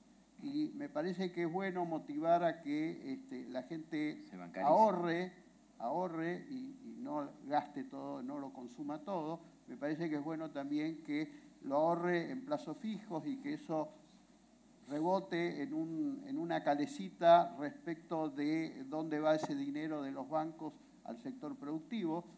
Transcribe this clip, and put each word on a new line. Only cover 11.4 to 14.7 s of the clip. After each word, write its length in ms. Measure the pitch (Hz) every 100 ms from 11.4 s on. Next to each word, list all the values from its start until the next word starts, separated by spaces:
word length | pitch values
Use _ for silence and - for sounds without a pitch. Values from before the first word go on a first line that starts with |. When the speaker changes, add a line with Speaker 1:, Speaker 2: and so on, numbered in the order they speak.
| - -
Speaker 1:
lo 140 | 139 139
ahorre 520 | 160 170 175 175 156
en 120 | 131 139
plazos 320 | 147 - 151
fijos 480 | 220 196 - 160 147
y 120 | 131
que 160 | 143
eso 360 | 151 - 160 151 - - - - - - - -